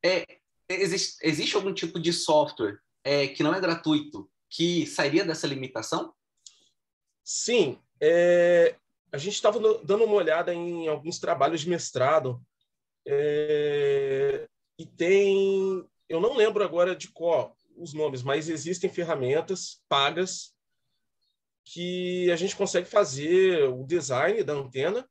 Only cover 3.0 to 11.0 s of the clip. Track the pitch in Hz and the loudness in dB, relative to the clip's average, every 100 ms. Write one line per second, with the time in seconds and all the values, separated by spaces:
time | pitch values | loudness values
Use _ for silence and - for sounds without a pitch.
3 | 135 143 139 139 151 185 185 165 156 151 | -2 0 0 0 0 0 -2 -2 0 0
4 | 147 - - _ _ - 170 175 139 - | -2 -14 -18 _ _ -4 0 0 -2 -2
5 | 143 156 185 151 151 135 127 113 110 165 | 0 0 0 -4 -6 -6 -8 -10 -6 -6
6 | 330 _ _ _ - _ _ _ _ _ | -6 _ _ _ -20 _ _ _ _ _
7 | _ _ - - - 233 151 - _ _ | _ _ -10 -6 0 2 2 -2 _ _
8 | 151 170 175 175 175 175 170 - _ _ | 4 6 6 6 6 6 4 2 _ _
9 | _ 143 175 202 220 220 214 220 143 208 | _ -8 -6 2 2 4 2 0 0 2
10 | 220 208 160 160 175 170 175 170 160 151 | 4 4 2 0 0 -4 -4 -4 -4 -4